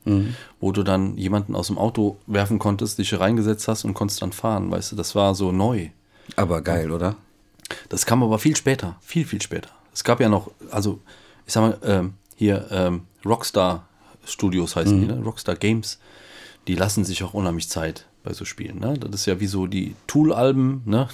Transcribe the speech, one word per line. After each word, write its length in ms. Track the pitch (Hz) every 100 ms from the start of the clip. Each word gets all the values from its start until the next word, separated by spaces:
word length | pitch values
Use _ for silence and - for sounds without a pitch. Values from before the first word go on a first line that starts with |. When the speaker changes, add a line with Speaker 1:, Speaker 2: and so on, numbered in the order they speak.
Speaker 1:
Mhm. 300 | 107 101 104 123 - -
Speaker 2:
wo 120 | 98
du 100 | 98
dann 320 | 98 95 98 92
jemanden 380 | 92 101 101
aus 120 | 95 90
dem 100 | 104
Auto 380 | 110 113 101 98 -
werfen 320 | 101 101 107
konntest, 380 | 107 101 110 -
dich 200 | 95 95
reingesetzt 480 | 95 117 107 107 -
hast 160 | 110
und 100 | 104
konntest 280 | 98 104 -
dann 100 | 98
fahren, 380 | - 113 104 92
weißt 220 | 90 -
du, 40 | 104
das 180 | 85
war 200 | 101 98 92
so 160 | 92
neu. 360 | 92 110 113 82 - _ _ - -
Speaker 1:
Aber 240 | 90 82
geil, 280 | 82 85 80
oder? 240 | 82 90 107 _ _ _ _ - - -
Speaker 2:
Das 160 | 92 -
kam 160 | 123
aber 140 | 117 110
viel 160 | 156 147
später, 400 | 139 135 92 87
viel, 240 | - 170
viel 180 | - 95
später. 260 | - 85 - - _
Es 100 | -
gab 160 | - 117
ja 80 | 117
noch, 220 | 98 - - -
also, 280 | 107 101 90 - - - - -
ich 60 |
sag 80 | 113
mal, 160 | 110 107
ähm, 300 | - 98 92 95 _
hier, 320 | - - 95 -
ähm, 300 | 95 90 87 - _
Rockstar 640 | 98 117 - 104 92 87 - _ - -
Studios 500 | - - 98 90 85
heißen 220 | 85 90 98
Speaker 1:
Mhm. 40 | 104
Speaker 2:
die, 60 |
ne? 80 | 123
Rockstar 320 | 110 - -
Games, 460 | 90 104 113 - - - - - - - - -
die 80 |
lassen 300 | 87 101 107
sich 180 | 90 87
auch 120 | 92
unheimlich 340 | 101 92 85 -
Zeit 380 | - 80 - - _
bei 80 | -
so 120 | 87
Spielen, 360 | - - - -
ne? 180 | 113 143
Das 140 | 76
ist 140 | 101 -
ja 120 | 92
wie 80 | 101
so 220 | 98 92
die 260 | 95 95 - -
Tool-Alben, 760 | 147 156 110 131 135 131 135
ne? 220 | 107 113 131